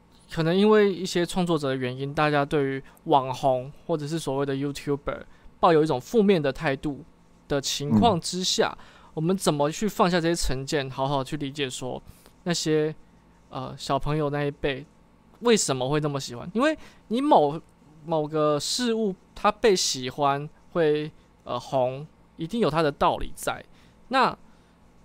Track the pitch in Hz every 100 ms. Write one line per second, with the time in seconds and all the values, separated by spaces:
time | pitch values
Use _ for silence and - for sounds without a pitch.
0 | _ - - 165 160 185 214 214 202 175
1 | 185 180 170 190 175 160 143 131 123 127
2 | 139 151 151 147 143 156 135 135 - -
3 | 165 143 131 127 139 127 131 - - 160
4 | 147 165 151 135 139 139 143 143 - 143
5 | - - - - - - 196 156 156 123
6 | - 233 202 185 139 127 160 135 156 139
7 | - - _ _ - 143 - - 143 107
8 | 226 170 - 180 185 - 180 - - -
9 | - 160 165 190 185 147 147 - 208 -
10 | 185 180 165 170 - 131 139 151 131 127
11 | 135 139 131 151 139 143 131 - 127 131
12 | - - - _ 180 165 160 156 156 151
13 | - _ _ _ - 139 131 135 - 139
14 | 143 156 143 147 143 143 147 135 147 _
15 | _ _ _ - 240 214 - 131 131 151
16 | 147 139 - 120 156 214 302 302 - -
17 | - 233 294 233 143 160 - _ - -
18 | 151 160 151 156 151 147 - - 247 226
19 | 214 185 _ - 208 - 220 185 - 131
20 | 127 - 143 139 151 - - 175 156 151
21 | 151 - _ _ - 123 - 135 127 135
22 | 156 _ _ - 160 233 165 156 151 -
23 | 175 110 - - - - - - - _
24 | - 262 214 - - - _ _ _ _